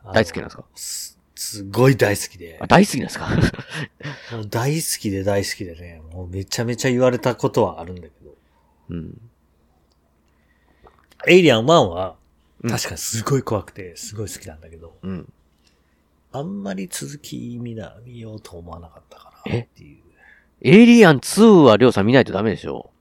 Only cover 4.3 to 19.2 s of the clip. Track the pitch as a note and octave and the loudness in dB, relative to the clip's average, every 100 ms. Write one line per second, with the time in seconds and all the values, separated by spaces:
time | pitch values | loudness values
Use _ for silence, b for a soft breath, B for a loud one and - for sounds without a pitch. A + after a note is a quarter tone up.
4.3 | A#2 G#2 A#2 C3 D#3+ - - G#2+ G2 F#2+ | -14 -8 -6 -4 -6 -6 -8 -6 -4 -2
5.3 | G2+ F#2+ - F#2 E2 F2 E2 D#2+ F2+ F2+ | -2 -4 -10 -14 -16 -20 -20 -18 -16 -12
6.3 | F#2 F#2+ - A#2 A#2 C3+ B2 B2+ B2 B2+ | -12 -10 -8 -6 -4 -2 0 0 0 -4
7.3 | A#2 - - G2 E2 E2+ F2+ E2 _ D2 | -4 -4 -2 -2 -4 -16 -18 -20 _ -20
8.3 | C#2+ _ _ _ _ - E2+ D#2+ - A2+ | _ _ _ _ _ -16 -14 -14 -20 -20
9.3 | _ _ _ _ _ _ _ _ _ _ | _ _ _ _ _ _ _ _ _ _
10.3 | _ _ _ _ _ _ _ _ _ - | _ _ _ _ _ _ _ _ _ 4
11.3 | F3+ E3 A2+ B2 E3 G#2+ E2+ F#2 - _ | 6 6 2 4 4 2 -4 -10 -10 _
12.3 | _ _ _ A#2+ A2+ - F2 - A2+ G#2+ | _ _ _ -8 -6 -8 -10 -10 -8 -4
13.3 | C#3 - G#2+ - - F2+ E2+ - G#2 G2+ | -4 -2 -6 -6 -20 -20 -18 -16 -12 -12
14.3 | - - D#2 D#2+ D#2+ E2 _ F#2 F#2 - | -14 -18 -20 -20 -20 -20 _ -12 -12 -14
15.3 | _ _ _ _ _ _ _ _ _ _ | _ _ _ _ _ _ _ _ _ _
16.3 | C3 E3 G3+ G3 F#3+ F3+ - C#3 C#3+ - | -14 -12 -10 -10 -10 -12 -12 -14 -16 -16
17.3 | B2+ A#2+ A#2+ A#2+ A2+ G2 - B2 A#2+ A2 | -14 -12 -12 -12 -14 -16 -20 -20 -20 -18
18.3 | G#2+ - F2 E2+ E2 E2+ _ _ - | -18 -18 -20 -18 -20 -20 _ _ -20